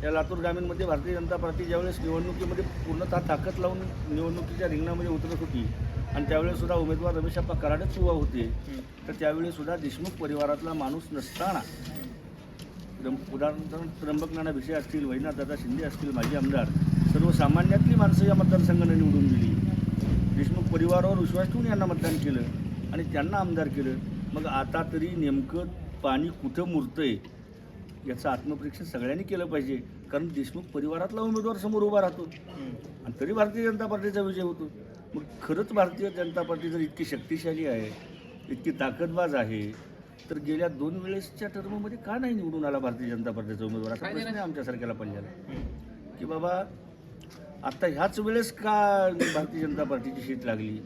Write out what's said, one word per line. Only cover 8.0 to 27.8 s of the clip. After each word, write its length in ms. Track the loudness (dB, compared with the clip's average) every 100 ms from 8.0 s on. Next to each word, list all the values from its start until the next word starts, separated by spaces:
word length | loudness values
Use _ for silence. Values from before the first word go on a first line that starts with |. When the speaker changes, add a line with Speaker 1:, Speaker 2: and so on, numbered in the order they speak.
| 4
Speaker 1:
होते, 340 | 4 2 0 -2
Speaker 2:
हम्म. 640 | -2 -6 -10 -12 -14 -10
Speaker 1:
तर 40 |
त्यावेळेससुद्धा 640 | 0 0 2 -2 -4 -4 -2
देशमुख 440 | -4 -6 -8 -4
परिवारातला 520 | -4 0 2 0 -2
माणूस 300 | -4 -2 -4 -6
नसताना, 480 | -8 -8 -4 -2 -2 -4 -10 -10 -8 -10 -12 -16 -16 -16 -16 -14 -14 -14 -8
त्र्यं-, 360 | -6 -6 -6
उदाहरणार्थ 680 | -2 -2 -2 -8 -8 -8 -8
त्र्यंबक 320 | -2 -2 -2
नाना 200 | -4 -4
भिसे 200 | -4 -2
असतील, 320 | -4 -2 -2
वैनाथ 280 | -2 -2 -4
दादा 220 | -4 -4 -4
शिंदे 280 | -4 -2
असतील, 260 | -2 -4 -2
माजी 260 | 0 0 2
आमदार, 280 | 2 2 4 4 6 6 6
सर्वसामान्यातली 840 | 8 8 8 8 8 8 8 10
माणसं 320 | 10 10 10 8
या 80 |
मतदारसंघाने 600 | 8 8 8 8 6 6
निवडून 340 | 8 8 8 8
दिली. 260 | 6 4 4 2 2 2 2 4 4 4 4
देशमुख 260 | 2 2
परिवारावर 560 | 2 4 6 6 6 4
विश्वास 340 | 4 2 2
ठेवून 140 | 2 2
यांना 200 | 2 2
मतदान 320 | 2 2 2
केलं 220 | 2 0 0 -2 -4 -4 -4
आणि 100 | -4 -2
त्यांना 240 | 0 0 0
आमदार 320 | 0 0 0
केलं. 300 | 0 -2 -2 -4 -6 -4
मग 140 | -4 -2
आता 360 | -2 -2 -2 -2
तरी 160 | -2 -2
नेमकं 560 | 0 2 2 0 -4 -6 -8 -10 -4
पाणी 260 | 0 0 -2
कुठं 400 | -4 -6 -2 0
मुरतंय 480 | 0 -2 -2 -2 -2 -6 -18 -20 -20 -18 -18